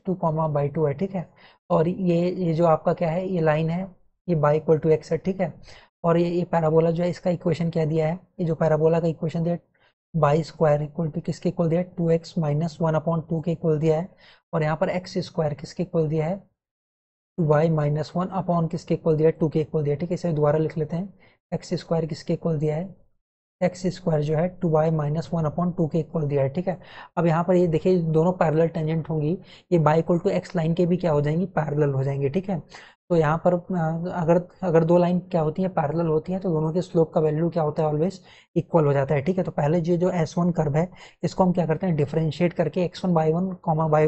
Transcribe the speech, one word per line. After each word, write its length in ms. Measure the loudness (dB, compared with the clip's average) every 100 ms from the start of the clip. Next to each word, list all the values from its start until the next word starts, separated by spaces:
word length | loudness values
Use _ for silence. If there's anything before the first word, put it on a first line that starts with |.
| -6
टू 80 | -2
कॉमा 320 | -2 -2 -2
by 180 | -2 -2
टू 120 | -2 -2
है, 80 |
ठीक 220 | -2 -6 -6
है। 140 | -10 _ -20 _ 0
और 180 | 2 2
ये, 420 | 0 0 2 0
ये 220 | -2 -2
जो 120 | 2 4
आपका 280 | 4 0
क्या 180 | -2 -2
है, 160 | -4 -4
ये 120 | 0
लाइन 280 | 0 0 0
है, 180 | -4 -8 -14 _ _ -4
ये 80 | 0
y 240 | 2 2
equal 260 | 2 2 2
to 120 | 0
x 120 | 0
है, 60 | -4
ठीक 240 | -2 -4
है। 120 | -4 -6 -20 -20 -20 _
और 140 | 0 2
ये, 120 | 2
ये 140 | -2
पैराबोला 460 | -2 0 2 4 2
जो 120 | 2
है 60 | -2
इसका 200 | -2 -4
इक्वेशन 400 | -2 -2 -2 -2
क्या 140 | -2 0
दिया 220 | 0 -2
है, 120 | -4 _ -6
ये 60 | -4
जो 100 | 0
पैराबोला 440 | 2 4 2 2
का 80 | 0
इक्वेशन 360 | -2 -4 -2
दिया 100 | -4
है, 60 | -4 _ _ _ _ _
बाई 300 | 0 2 2
स्क्वायर 380 | 0 0 2 2
equal 320 | -2 -6 -6
to 80 | -4
किसके 280 | -6 -4 -4
इक्वल 200 | -2 0
दिया 120 | 0
है, 40 | -2 -2
टू 120 | 0
एक्स 280 | 0 -2 -4
माइनस 400 | -2 0 -2 -2
वन 120 | 0
upon 280 | 0 0 -4 -2
टू 100 | -4
के 100 | -4
इक्वल 280 | -2 0 2
दिया 180 | 2 0
है। 120 | -2 _ -20 -20 _
और 100 | -4
यहाँ 120 | -2 -2
पर 120 | -2
एक्स 280 | -4 -6 -6
स्क्वायर 360 | -6 -4 -4
किसके 300 | -4 -10 -8
इक्वल 240 | -4 -2 0
दिया 180 | 0 -2
है, 180 | -6 -10 _ _ _ _ _ _ _ _ -2
वाई 320 | 2 4 4
माइनस 420 | 2 0 -2 -4 -4
वन 120 | -4 -4
upon 280 | -2 0 0
किसके 220 | -4 -4
इक्वल 220 | -2 0 2
दिया 120 | 2
है, 40 |
टू 180 | 2 0
के 120 | -2
इक्वल 220 | -2 -2
दिया 100 | -2
है, 60 | -2
ठीक 120 | -4
है। 40 | -4
इसे 160 | -2
दोबारा 260 | 0 2 2
लिख 180 | 0 -2
लेते 180 | -4 -4
हैं, 180 | -8 -12 _ _ -10
एक्स 200 | -8 -6
स्क्वायर 320 | -6 -2 -2 -2
किसके 280 | -6 -4
इक्वल 260 | -4 -2 -2
दिया 160 | -2 -2
है, 200 | -6 -14 _ _ _ _ _ -4
एक्स 260 | -4 -2 -6
स्क्वायर 340 | -4 -2 0
जो 140 | 0 0
है 100 | -2 -2
टू 80 | 0
वाई 220 | 2 2
माइनस 380 | 0 -2 -4 -4
वन 100 | -2
upon 320 | -2 -2 -2 -2
टू 100 | -2
के 120 | -2
इक्वल 280 | -2 -4 -2
दिया 160 | 0
है, 60 | 0
ठीक 180 | -2 -4
है। 120 | -6 -10 -20 -10 0
अब 80 | 2
यहाँ 180 | 2
पर 120 | 2 2
ये 120 | 4
देखिए 300 | 2 2 2
दोनों 360 | 2 2 2
पैरेलल 340 | 2 2 2 2
टेंजेंट 420 | 0 -2 -4 -2
होंगी, 280 | -2 -2 -4 -8 -18 -2
ये 80 | 2
by 220 | 4 2
equal 240 | 2 0 0
to 140 | -2
x 140 | -2 -2
लाइन 180 | 0
के 120 | 0 0
भी 120 | 0
क्या 140 | 0
हो 100 | 0
जाएंगी, 240 | 0 0 -2
पैरेलल 480 | -2 -2 0 0
हो 100 | 0
जाएंगे, 260 | -2 -2 -2
ठीक 200 | -2 -4
है। 120 | -6 -8 -20 -20 _ -2
तो 60 | 2
यहाँ 220 | 2 2
पर, 160 | 2
अ, 40 | 0 -2 -2 -2 -2 -4
अगर, 280 | -2 2 2 0 -6
अगर 200 | 0 2
दो 140 | 4 4
लाइन 220 | 4 0
क्या 220 | 0 0
होती 200 | 0 -2
हैं, 100 | -2
पैरेलल 340 | -2 -2 -2 0
होती 240 | 0 -2
हैं, 100 | -4
तो 80 | -2
दोनों 220 | -2 0
के 80 | -2
स्लोप 300 | 0 0 2
का 80 | 2
वैल्यू 280 | 0 0 0
क्या 140 | 0
होता 200 | -2 0
है, 80 | 0
always 240 | 0 -2 -4 -16 -20 _ -4
इक्वल 300 | 0 2 4
हो 80 |
जाता 220 | 2 0 0
है, 60 |
ठीक 160 | -2 -2
है। 60 |
तो 80 | -2
पहले 300 | -2 0 2
जो, 160 | 0 0
जो 140 | 0
एस 240 | 0 -2 0
वन 140 | 0
कर्व 240 | 2 0 0
है 120 | -2 -6 -20 _
इसको 200 | -4 0
हम 80 | 2
क्या 120 | 2 0
करते 220 | 0 0
हैं, 80 | 0
डिफरेंशिएट 580 | 0 0 -2 0 -2
करके 300 | 0 -2 -2
एक्स 220 | -4 -2 0
वन 80 |
बाई 200 | 2 2
वन 180 | 0 -2
कॉमा 340 | -4 -2 0 2
by 140 | 4